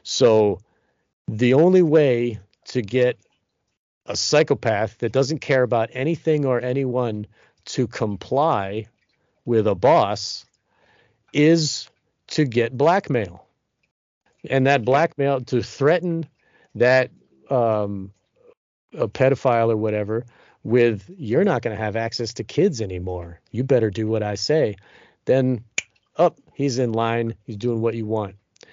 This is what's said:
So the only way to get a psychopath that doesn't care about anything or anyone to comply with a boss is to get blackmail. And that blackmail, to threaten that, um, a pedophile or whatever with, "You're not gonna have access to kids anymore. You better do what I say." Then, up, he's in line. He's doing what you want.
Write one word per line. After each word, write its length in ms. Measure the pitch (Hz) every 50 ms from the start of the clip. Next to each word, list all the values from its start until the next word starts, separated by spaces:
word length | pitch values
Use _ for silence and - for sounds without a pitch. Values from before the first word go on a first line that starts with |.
So 580 | - - - - 135 117 110 110 104 104 95 - _ _ _ _ _ _ _ _ _ _ _ _ - -
the 260 | 110 107 123 120 127
only 280 | 143 165 185 185 185
way 580 | 175 156 151 156 147 135 123 120 120 120 110 92 - _ _ _ _
to 160 | - - 127
get 360 | 107 98 120 127 123 123 - _ _ _ _ _ _ _ _ _ _ _ _ _ _ _ _ _ _
a 100 | - -
psychopath 800 | - - - 151 147 156 - 139 - - 117 110 101 110 104 - -
that 140 | 120 110
doesn't 260 | 120 135 135 127 160 131
care 240 | - - 139 131
about 280 | 127 110 120 113 113 113
anything 520 | - 127 131 160 170 160 - 165 156 147 143
or 160 | 135 123 117
anyone 640 | 120 127 127 139 135 127 120 127 123 117 107 107 107 - _ _ _ _ _ _ -
to 220 | - - 139 123
comply 1000 | 113 - - 120 104 101 95 - - 131 139 151 165 135 104 98 98 101 110 113 - _ _ _ _ _ _ _ _ _ _ -
with 220 | 120 117 110 101
a 80 | 107 98
boss 720 | 90 120 135 160 156 107 98 107 - - - - - - _ _ _ _ _ _ _ _ _ _ _ _ _ _ _ _ _
is 560 | - 143 147 160 170 165 156 147 - - - - _ _ _ _ _ _ _ -
to 160 | - 160 151
get 320 | 127 113 120 113 113 131
blackmail. 720 | 120 143 165 180 196 - - 135 117 101 87 90 - _ _ _ _ _ _ _ _ _ _ _ _ _ _ _ _ _ _ _ _ - -
And 180 | 131 135 131
that 180 | 135 139 131 107
blackmail, 580 | 123 135 147 165 165 - - 139 139 139 135
to 200 | 120 - 131 120
threaten 640 | 107 - - - 135 147 175 175 175 175 165 165 160 - _ _ _ _ _ _ _ _ -
that, 360 | 107 117 123 131 131 127 - _ _ _ _ _ _ _ -
um, 640 | 139 123 117 113 107 107 104 101 101 98 95 95 - _ _ _ _ _ _ - - _ _ _ _ _ _ _
a 140 | - 160 120
pedophile 640 | 104 - - 131 135 135 - - 131 120 117 113 113
or 60 | 113
whatever 500 | 107 110 107 107 104 104 104 110 117 127 - _ _ _ _ _ _ -
with, 440 | 110 117 123 120 120 110 95 - - 190
"You're 280 | 190 135 104 117 156 202
not 180 | 202 143 113
gonna 140 | - 117 107
have 180 | 107 110 104 98
access 400 | 113 113 113 - - 120 110 -
to 100 | - 107
kids 360 | - - 147 180 208 143 113
anymore. 600 | 107 95 92 90 90 92 90 90 87 85 87 - _ _
You 100 | - 110 131
better 260 | 131 135 120 113 107
do 180 | 92 113 110 107
what 140 | 110 107
I 120 | 107 104 104
say." 420 | - - - 147 160 135 107 101 - _ _ - - _ _ _ _ -
Then, 360 | - 127 135 127 131 127 113 - _ - - - _ _ _ _ _ _
up, 220 | - 175 170 - _ _ _ _
he's 240 | - 139 143 117 127
in 140 | 127 117
line. 420 | 110 113 113 113 117 117 117 113 113 - _
He's 120 | - 107
doing 240 | 101 113 120 117 113
what 140 | 113 117 113
you 120 | 117 110
want. 280 | 107 113 107 104 - - _ _ _ _ _ - _